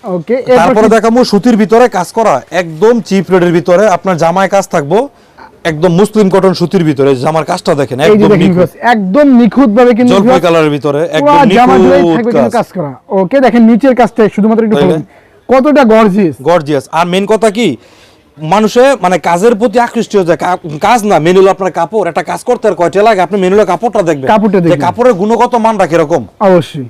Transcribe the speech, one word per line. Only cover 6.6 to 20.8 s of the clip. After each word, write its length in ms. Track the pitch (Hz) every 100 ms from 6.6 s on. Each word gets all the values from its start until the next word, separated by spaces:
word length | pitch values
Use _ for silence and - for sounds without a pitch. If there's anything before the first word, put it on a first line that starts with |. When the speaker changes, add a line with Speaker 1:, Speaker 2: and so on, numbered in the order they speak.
| 170 196
Speaker 2:
ভিতরে। 320 | 156 135 139 131
জামার 300 | 147 160 151
কাজটা 300 | 180 - 147
দেখেন, 240 | 135 127
Speaker 1:
এই 60 | 156
যে 80 |
Speaker 2:
একদম 140 | 214 160
Speaker 1:
দেখেন 100 | 151
Speaker 2:
নিখুঁত। 160 | 190
Speaker 1:
ভিউয়ার্স, 440 | 180 175 - 233 233
একদম 440 | 185 240 294 247
নিখুঁতভাবে 480 | 233 - 277 208 247
কিন্তু 180 | 226 247
Speaker 2:
জলপাই 140 | 196
Speaker 1:
ভিউয়ার্স, 220 | 220 254
Speaker 2:
কালারের 260 | 170 165 156
ভিতরে, 380 | 147 147 143 165 160
Speaker 1:
পুরা 140 | 294
Speaker 2:
একদম 160 | 294 262
Speaker 1:
জামা 280 | 208 247 190
জুড়েই 240 | 185 180
Speaker 2:
নিখুঁত 140 | 170 165
Speaker 1:
থাকবে 160 | 233
কিন্তু 200 | 151 120
Speaker 2:
কাজ। 0 |
Speaker 1:
কাজ 140 | - 156 -
করা। 180 | 147 127 _
ওকে, 300 | 196 185 277
দেখেন 240 | 254 233
নিচের 320 | 220 226 277 240
কাজটা 340 | 233 - 208 -
শুধুমাত্র 280 | 214 226
একটু 120 | 226 170
Speaker 2:
তাই 120 | 143
না? 80 | 160
Speaker 1:
ফলো 80 | - _ _ _ -
করুন। 140 | 262
কতটা 220 | 277 294
গর্জিয়াস। 520 | 240 220 220 190 180 131
Speaker 2:
গর্জিয়াস। 480 | 135 175 143 143 -
আর 160 | 156 175
মেইন 180 | 185 202
কথা 240 | 220 220
কি, 280 | 196 214 117 _ _ _ _ _ -
মানুষে 540 | 156 196 220 240 269 254
মানে 180 | 180 180
কাজের 360 | 180 175 226 214
প্রতি 240 | 233 220
আকৃষ্ট 360 | 233 233 202 208
হয়ে 100 | 170
যায়। 120 | 160
কা-, 200 | 175 180 165 147